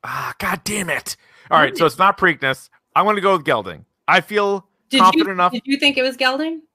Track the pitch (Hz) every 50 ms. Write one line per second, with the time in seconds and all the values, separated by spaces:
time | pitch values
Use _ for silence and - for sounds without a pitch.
0 | - - - - - - - _ - 190 185 180 _ - 208 208 196 165 147 127
1 | - - - _ _ _ _ _ _ - - 165 151 135 127 - 170 156 - -
2 | 185 196 196 - 196 180 156 127 - 135 131 - - _ _ _ _ _ _ 151
3 | 180 208 214 202 180 202 190 180 143 147 139 113 101 95 82 71 - _ _ _
4 | _ - 156 185 170 - 208 208 202 202 202 196 - _ _ _ _ _ - 269
5 | 185 185 190 - 320 - 190 180 180 180 247 233 _ 269 277 277 302 285 277 269
6 | 254 262 254 247 262 254 262 269 311 320 330 311 - _ _